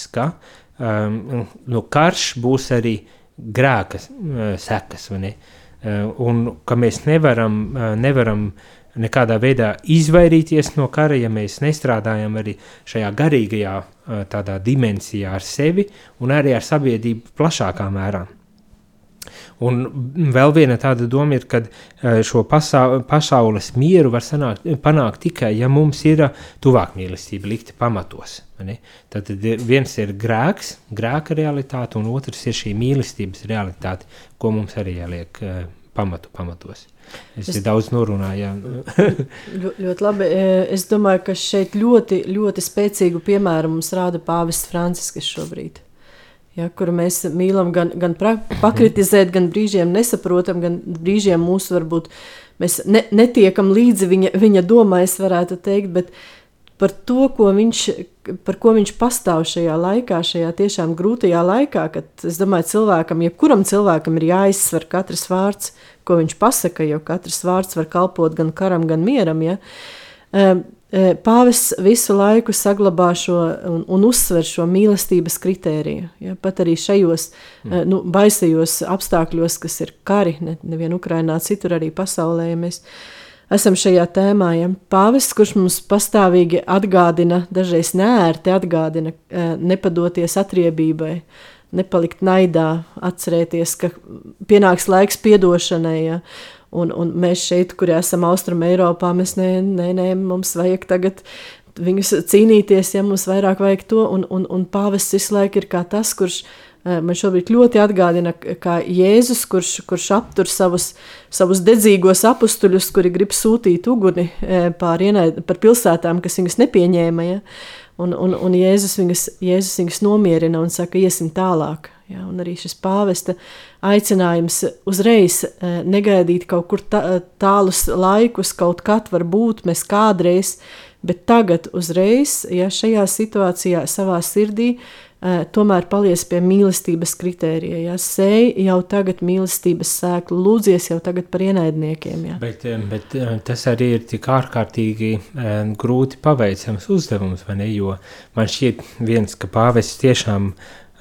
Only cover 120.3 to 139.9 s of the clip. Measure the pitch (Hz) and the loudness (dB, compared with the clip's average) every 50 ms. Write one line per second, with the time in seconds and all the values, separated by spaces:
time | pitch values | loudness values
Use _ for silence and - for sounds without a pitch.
120.3 | 165 160 165 160 165 160 165 170 - - 175 175 - 185 190 185 175 - 170 160 | 4 2 2 2 0 0 -2 -2 -2 -4 -6 -2 0 2 2 2 0 -2 -4 -4
121.3 | 156 190 185 185 180 160 151 143 156 156 - - - _ _ - 190 185 185 185 | -2 -2 0 0 0 0 0 -2 -6 -10 -12 -18 -20 _ _ -18 -16 -14 -12 -10
122.3 | 185 180 175 175 175 - - 175 - - - 190 190 202 208 196 180 - - - | -10 -8 -8 -8 -10 -10 -12 -14 -12 -8 -4 -2 0 0 0 0 -2 -2 -4 -6
123.3 | 175 - - - - - - - _ _ - 196 202 208 208 - 208 190 185 175 | -8 -8 -12 -18 -20 -20 -20 -20 _ _ 0 2 2 2 2 2 2 2 2 2
124.3 | 170 170 170 170 - - - 151 - - _ 190 196 180 202 226 233 220 190 175 | 2 0 0 -2 -2 -4 -4 -4 -6 -6 _ -4 -2 0 4 4 6 6 6 4
125.3 | - - - - - _ 185 175 175 175 - 185 190 208 202 214 202 185 175 170 | 2 -2 -4 -6 -8 _ -6 -6 -4 -4 -2 0 0 2 2 4 4 4 4 2
126.3 | 175 175 175 - 185 175 170 - 208 196 - - - 160 165 165 185 175 180 - | 0 -2 -2 -2 -2 -4 -2 -2 -4 -6 -4 -2 -2 -2 0 0 -2 -2 -4 -8
127.3 | _ _ 196 196 196 202 196 185 180 - - - - 180 185 185 196 214 233 233 | _ _ 2 2 4 4 4 2 2 0 -2 -2 0 0 2 2 4 4 2 0
128.3 | 233 - 190 - - - 175 175 175 175 - - 208 226 220 - 185 170 175 170 | 0 -4 -6 -6 -4 -2 0 0 0 -2 -2 0 0 0 0 -2 -4 -4 -2 0
129.3 | 165 208 233 233 214 - - 180 165 - - - 202 202 214 220 202 175 175 175 | 0 0 0 0 -2 -2 -4 -4 -4 -4 -4 -2 0 2 2 2 2 2 2 2
130.3 | 175 185 190 - - - - - - - - - _ _ - 175 175 175 _ - | 2 2 0 -2 -6 -10 -16 -20 -20 -20 -20 -20 _ _ -6 -6 -6 -4 _ 2
131.3 | 233 233 226 180 170 165 - - - 180 175 165 165 180 185 202 233 254 285 285 | 4 4 4 4 2 0 -2 -4 -6 -6 -6 -2 0 0 2 4 4 2 2 0
132.3 | - - - - 180 180 180 196 185 - - 220 226 214 196 190 - - 220 220 | -2 -6 -6 -4 -2 -2 -2 -2 -2 -2 0 0 2 2 2 0 0 -2 -4 -2
133.3 | - 208 196 180 175 180 - 185 175 170 135 - - - 196 190 180 170 170 - | 0 0 0 0 0 -2 -2 -2 0 0 -2 -4 -4 -4 -2 -2 -2 -2 -2 -2
134.3 | - 202 214 214 208 208 233 247 240 240 - - - - - - _ _ - 185 | 0 0 0 0 0 0 0 -2 -2 -4 -8 -16 -20 -20 -20 -20 _ _ -4 -2
135.3 | 180 170 151 - - 214 214 208 196 175 175 - 202 202 202 196 175 175 - - | -2 -2 -2 -2 0 2 2 4 4 2 0 0 0 2 2 2 2 0 -2 -2
136.3 | 180 175 175 180 190 202 202 190 180 - - - 170 165 170 165 - - 175 180 | -2 0 2 4 4 4 4 4 2 0 -2 -2 -2 -2 -4 -6 -6 -6 -6 -8
137.3 | 175 - - 160 160 160 170 180 170 170 165 175 175 185 - - - - 196 196 | -6 -4 -4 -2 -2 -4 -4 -6 -6 -6 -6 -6 -6 -6 -6 -6 -2 0 2 4
138.3 | 208 220 240 247 - 190 190 190 185 180 180 - 202 202 196 185 185 - 175 175 | 4 4 4 4 2 2 0 2 2 0 0 0 -2 -2 0 -2 -2 -2 -2 -2
139.3 | 180 190 190 180 - - - 180 175 170 165 - | 0 0 -2 -4 -6 -2 -2 0 0 0 -2 -6